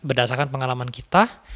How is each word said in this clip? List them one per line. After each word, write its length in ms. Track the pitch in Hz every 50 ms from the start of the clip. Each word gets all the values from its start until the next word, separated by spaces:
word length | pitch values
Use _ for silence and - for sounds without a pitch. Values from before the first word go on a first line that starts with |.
berdasarkan 480 | - 139 135 131 123 117 127 127 147 135
pengalaman 400 | 135 135 131 127 127 123 123 123
kita. 400 | - - - - - 180 220 240 - - _ - -